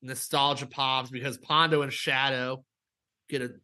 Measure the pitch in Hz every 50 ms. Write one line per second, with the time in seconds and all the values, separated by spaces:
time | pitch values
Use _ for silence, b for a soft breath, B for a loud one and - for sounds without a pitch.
0 | 131 127 131 - - - - 143 139 143 143 131 143 123 - 143 135 131 131 131
1 | 127 123 131 123 127 139 120 - - - 151 156 165 160 156 147 139 135 123 -
2 | - 160 135 131 135 139 131 127 127 127 131 131 - _ _ _ _ _ _ _
3 | _ _ _ _ _ - 151 135 123 120 - -